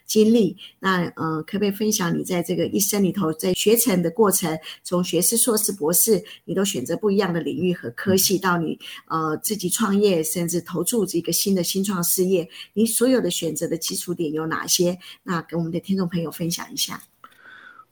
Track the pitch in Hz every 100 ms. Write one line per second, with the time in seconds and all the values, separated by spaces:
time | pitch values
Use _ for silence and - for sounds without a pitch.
0 | - 220 214 233 185 - - _ 190 185
1 | 170 - 160 160 156 196 202 196 214 214
2 | 175 160 147 180 165 170 160 214 196 208
3 | 190 165 160 156 190 185 - 233 254 185
4 | 170 170 214 180 170 160 - - - 180
5 | 180 170 180 233 - 214 - 202 151 175
6 | - 196 - - - 175 202 - - 170
7 | 214 196 190 170 147 151 180 175 - -
8 | - 190 - 180 190 175 156 - - -
9 | - 160 160 151 - 214 180 - 220 196
10 | 208 175 156 175 170 170 165 170 175 240
11 | 185 170 165 170 - 190 170 190 196 185
12 | 175 - 185 190 165 - - - 226 -
13 | 240 254 180 - 165 156 160 165 - 190
14 | - 170 165 151 160 160 160 - 175 180
15 | - - - 170 - 165 165 170 - 190
16 | 175 175 165 - 170 170 - - - -
17 | - _ - _ - - - - -